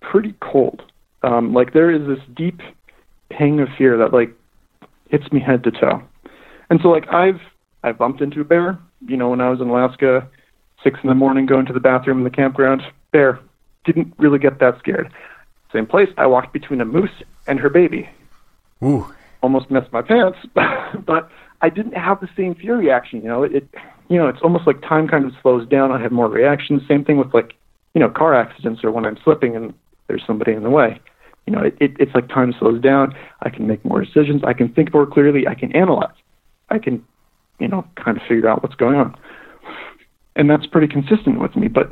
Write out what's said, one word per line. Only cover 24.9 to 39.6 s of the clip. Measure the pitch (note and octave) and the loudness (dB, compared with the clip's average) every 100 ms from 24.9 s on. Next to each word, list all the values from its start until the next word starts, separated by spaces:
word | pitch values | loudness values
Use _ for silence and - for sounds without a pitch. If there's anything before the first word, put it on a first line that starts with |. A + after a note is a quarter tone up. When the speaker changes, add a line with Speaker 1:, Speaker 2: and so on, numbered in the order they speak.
| D#3 D#3+ | 0 0
Speaker 1:
kind | D#3 | 0
of | C3+ B2+ | -2 -2
slows | C3 B2 A#2 | 0 0 2
down. | C#3 C3+ | 0 0
I | C3 | -2
have | A2+ | -2
more | A#2+ A2+ | 0 0
reactions. | A2 C3+ C#3+ - C#3+ C#3 | 2 0 0 -2 -4 0
Same | C#3+ | -2
thing | C#3+ D3 | 2 0
with, | C3+ | 2
like, | A#2 - - _ _ _ | -2 -2 -12 _ _ _
you | E3 | 0
know, | A2+ | 0
car | - D#3+ | 2 2
accidents | C3 A2+ - B2 A2+ | 2 0 -6 -8 -6
or | A2+ | -4
when | A2+ A2 | -4 -6
I'm | G#2+ | -4
slipping | - D#3 B2 A2+ | 0 0 0 -4
and | A2+ - _ _ - | -10 -16 _ _ -10
there's | G#2 - | -8 -6
somebody | A2 A2 | -4 -2
in | A2 | -2
the | A2 | 0
way. | C3+ A#2 - _ _ _ _ - | 2 2 -2 _ _ _ _ -6
You | |
know, | A3 | -2
it, | - - | -2 0
it, | C#3 C3+ | -2 0
it's | C#3 | 0
like | C3 B2+ | 0 -2
time | C3+ B2+ A#2+ | -2 -2 0
slows | A2 A#2 | 0 2
down. | C3+ C#3 C3+ - - - | 2 2 0 -4 -20 -10
I | - | -10
can | - - | -6 -6
make | G#2+ | -4
more | - - | -4 -4
decisions. | - D3+ D3 D3 | 0 0 2 0
I | - | -2
can | - A#2+ | -2 0
think | C#3 D#3+ | 0 2
more | D3+ C#3+ | 2 2
clearly. | D3 C#3+ C#3+ B2+ | 4 4 2 -2
I | |
can | - B2 | -4 -2
analyze. | D3 F#3 C3+ - _ _ _ _ _ - | 0 2 0 -2 _ _ _ _ _ -8
I | A3 | -4
can, | - A#2+ - _ _ _ _ - | -4 -6 -10 _ _ _ _ -8
you | - | -6
know, | F#3+ - - | -6 -8 -8
kind | - G#2+ | -6 -6
of | - | -2
figure | A#2 A2 | 0 2
out | - | 0
what's | - - | -4 -2
going | A#2 C#3+ | 2 2
on. | B2+ - - - - - | 0 -4 -20 -20 -20 -20